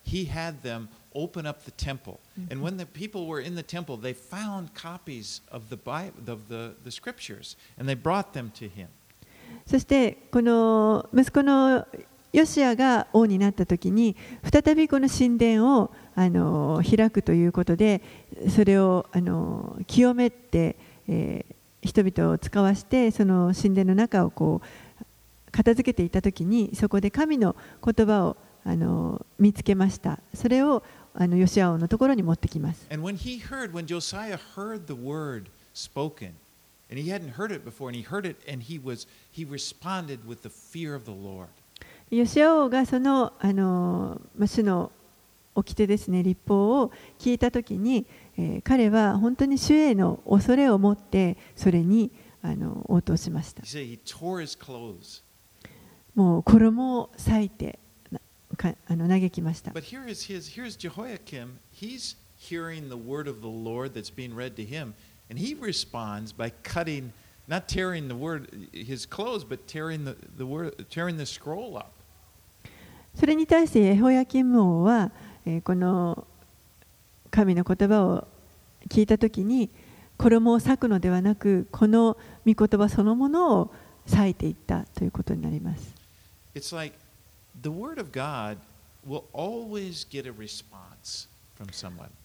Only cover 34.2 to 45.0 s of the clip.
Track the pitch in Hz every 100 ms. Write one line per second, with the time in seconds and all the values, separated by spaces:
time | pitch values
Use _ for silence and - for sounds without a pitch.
34.2 | 220 180 - - 202 220 160 131 123 151
35.2 | 151 120 92 _ _ - - - 151 151
36.2 | 98 80 _ _ _ _ _ 123 151 196
37.2 | 160 120 214 180 117 107 131 120 107 190
38.2 | 185 151 - 135 113 160 131 120 - _
39.2 | _ - 156 139 - - 170 190 160 131
40.2 | 113 117 113 - - 165 160 143 113 98
41.2 | 98 95 90 _ _ - - - _ 233
42.2 | 240 - 302 320 277 254 254 254 262 269
43.2 | 240 - 196 196 190 180 180 175 190 -
44.2 | - - 202 - 208 180 - _